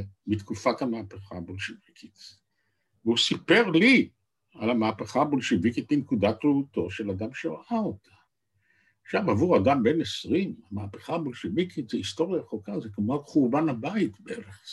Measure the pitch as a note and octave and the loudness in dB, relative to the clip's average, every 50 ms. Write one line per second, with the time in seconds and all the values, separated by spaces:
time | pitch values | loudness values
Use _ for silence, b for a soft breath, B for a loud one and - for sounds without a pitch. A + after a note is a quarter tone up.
0 | G2 G2 - _ _ G2+ G#2+ G#2 - - A#2 - - B2+ A2 - C#3+ A#2+ A2+ A2+ | -2 -6 -12 _ _ -2 -2 -2 -4 -6 -8 -2 -2 -2 -2 0 -4 -6 -6 -8
1 | G#2 G2+ F#2+ G2 - - F2+ F2+ E2+ - F#2+ G2 - - - - _ _ _ - | -10 -12 -16 -18 -16 -14 -12 -12 -10 -10 -10 -10 -10 -10 -12 -16 _ _ _ -20
2 | - - _ - - - - _ _ _ _ _ _ _ _ _ _ _ _ _ | -20 -20 _ -20 -20 -20 -20 _ _ _ _ _ _ _ _ _ _ _ _ _
3 | - A2+ A#2 A#2 - - - - - - F3+ A3+ A3+ F#3 D#3+ E3 G#3 C4 C4 D#3+ | -2 0 2 2 2 2 0 0 4 4 6 6 6 4 4 6 6 8 6 6
4 | - - _ _ _ _ _ _ _ _ - C3 A2 A#2 B2 A2 G#2+ A2 A2 - | 4 2 _ _ _ _ _ _ _ _ -8 -4 0 0 2 2 2 0 -2 -4
5 | - - - B2+ D3+ D3+ C#3 B2+ - - A#2+ F#2 F2+ A#2 - - - - D3 C#3+ | -6 -2 0 0 2 2 0 0 0 0 0 2 2 0 0 -2 -2 0 0 -2
6 | C#3+ - B2+ G2 G2 G#2+ A2 - - D3 C#3 C#3 C#3 - - E2+ E2 F#2 - - | 0 0 0 2 2 2 2 2 2 2 2 2 0 -2 -4 -6 -6 -4 -6 -6
7 | G#2+ G2+ F#2+ F#2+ G#2+ B2 C3+ - - D#3+ - - - - A#3+ A3 G#3 A#2+ G2+ - | -6 -6 -6 -6 -6 -8 -8 -8 -8 -8 -8 -10 -8 -6 -4 -2 -2 -4 -6 -10
8 | _ _ _ _ _ _ _ _ _ _ _ _ _ _ _ _ _ _ _ _ | _ _ _ _ _ _ _ _ _ _ _ _ _ _ _ _ _ _ _ _
9 | _ - - - G3+ B2+ G#2 A2 D#3+ F3+ E3+ - G2 - C#4+ C4+ G#2 C3 D#3+ E3 | _ -4 -4 -2 0 2 2 2 4 4 4 6 6 4 4 4 4 2 2 2
10 | - - - - - - D3 F#3 G3 - - - - - G2+ G2 G2+ G2+ - - | 0 -4 -6 -8 -4 -2 0 0 0 -2 -6 -12 -12 -10 -8 -8 -8 -8 -10 -12
11 | - - D#3+ F3 D3+ B2+ - - - - - E3 F#3 F3+ - D#3 A#2 - A#2+ - | -8 -6 -6 -4 -6 -6 -8 -8 -8 -4 -2 -2 -2 -2 -4 -8 -6 -4 -4 -6
12 | G2+ - - - E3 F#3+ F3+ D3 - - A#2 G#2 - G#2 G2+ D#3+ A2+ G#2 G2+ G#2+ | -4 -4 -4 -4 -2 -2 -2 -4 -4 -6 -10 -10 -8 -8 -8 -8 -8 -6 -6 -4
13 | G#2 A#2 C#3+ D3 - - - D3+ B2+ A#2 C3+ D3+ D#3+ D3+ B2 A2 B2 E3 G#3+ G#3+ | -2 -2 -2 -2 -4 0 2 4 4 4 4 2 2 0 -2 -2 -4 -4 0 0
14 | E3 G#2+ - - - - A#3 A#3 - - - - _ - | 0 0 -2 -6 -12 -12 -10 -10 -12 -14 -20 -18 _ -12